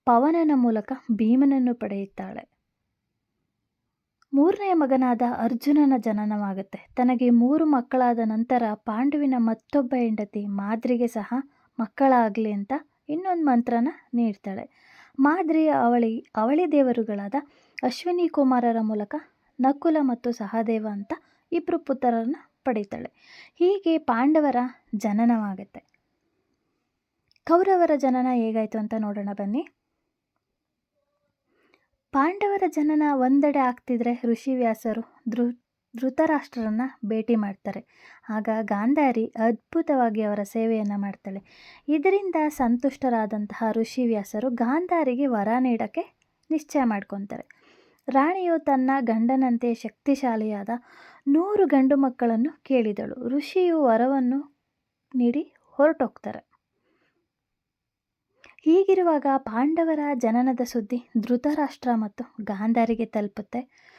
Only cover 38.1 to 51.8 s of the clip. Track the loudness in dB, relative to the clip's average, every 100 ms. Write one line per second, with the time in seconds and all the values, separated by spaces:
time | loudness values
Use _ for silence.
38.1 | -20 -8 -6 -4 -4 -2 -2 0 2 2
39.1 | 2 -2 0 0 0 _ -4 0 0 0
40.1 | 0 -2 -4 -4 -2 -2 0 -2 -4 -6
41.1 | -8 -12 -14 -16 -20 -20 -20 -2 0 2
42.1 | 0 0 -2 -2 0 0 2 0 -2 -2
43.1 | -2 -2 -4 -8 -4 -4 -2 -4 -2 -2
44.1 | -2 -4 -4 -4 -2 0 0 0 0 0
45.1 | 0 0 0 0 0 0 0 -4 -6 -10
46.1 | _ _ _ _ -6 -2 0 0 -2 -6
47.1 | -10 -10 -12 -14 _ _ _ _ _ -2
48.1 | 2 2 0 0 0 2 0 2 0 0
49.1 | 0 2 2 2 0 -2 -4 -8 -8 -2
50.1 | 0 0 -2 -4 -6 -6 -8 -10 -20 -20
51.1 | -10 0 2 2 2 4 4